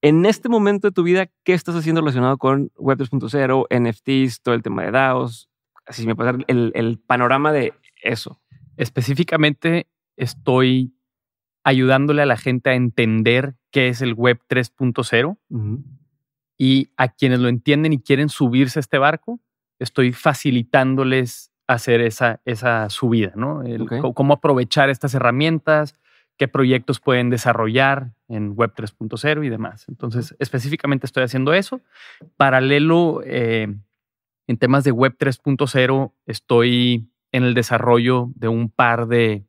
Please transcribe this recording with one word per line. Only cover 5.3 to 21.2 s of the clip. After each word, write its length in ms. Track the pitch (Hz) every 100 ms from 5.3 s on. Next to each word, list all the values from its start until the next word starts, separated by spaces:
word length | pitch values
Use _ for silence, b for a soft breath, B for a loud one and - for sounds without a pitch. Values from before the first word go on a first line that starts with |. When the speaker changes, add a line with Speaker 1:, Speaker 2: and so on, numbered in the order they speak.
| 113 _ _ _ _ -
Speaker 1:
Así, 160 | -
si 40 | 113
me 80 |
puedes 200 | 113 120
dar 100 | 127 -
el, 260 | 127 113
el 240 | 110 117 117
panorama 540 | _ 123 123 135 151
de 200 | 151 120 - _ _
eso. 360 | - 113 - - _ - - -
Speaker 2:
Específicamente, 1120 | 120 - 120 139 180 165 151 143 165 170 - _ _ -
estoy 760 | 123 - - 127 131 131 127 _ _ _ _ _ _ _
ayudándole 560 | - 131 127 135 143 147
a 60 | 143
la 100 | 117
gente 320 | - 127 135
a 60 |
entender 800 | 127 123 - 113 110 113 123 135 131 _
qué 180 | 143 127
es 140 | 120
el 100 | 127
Web 280 | 110 123 120 _
tres 220 | 127 120
punto 360 | _ 127 120
cero. 340 | 120 117 139 208 _
Speaker 1:
Ujú. 340 | 131 107 117 - - _ _ _ _ _ _
Speaker 2:
Y 320 | 131 135 135 -
a 100 | 131
quienes 320 | _ 135 127
lo 80 | 123
entienden 460 | 120 147 143 160
y 40 | 143
quieren 260 | - 135 151
subirse 500 | - 131 127 139 156
a 20 |
este 180 | 131 135
barco, 420 | 139 156 - 240 _ _ _ _
estoy 340 | 120 - 127
facilitándoles 1400 | 123 160 143 147 123 117 139 131 131 131 131